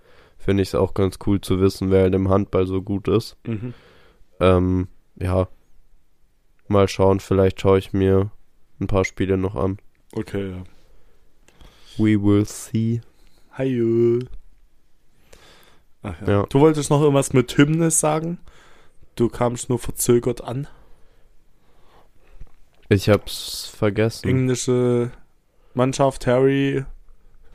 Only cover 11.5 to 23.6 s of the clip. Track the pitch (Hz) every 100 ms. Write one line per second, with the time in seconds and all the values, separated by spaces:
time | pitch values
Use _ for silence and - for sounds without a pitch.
11.5 | - - - - - 107 107 101 101 104
12.5 | - - 113 113 117 - _ - - -
13.5 | - 135 123 113 117 117 120 123 - -
14.5 | - - - _ - - - - - -
15.5 | - - - _ - 107 87 104 101 101
16.5 | 139 156 151 139 147 151 139 135 131 120
17.5 | - 165 160 165 - 156 160 165 180 -
18.5 | - - - - - - - 117 - 120
19.5 | 120 - 120 - - - 120 127 117 -
20.5 | 123 143 - - - - - - - -
21.5 | - _ - - - - - - - -
22.5 | - - _ - 101 - 101 - - -
23.5 | -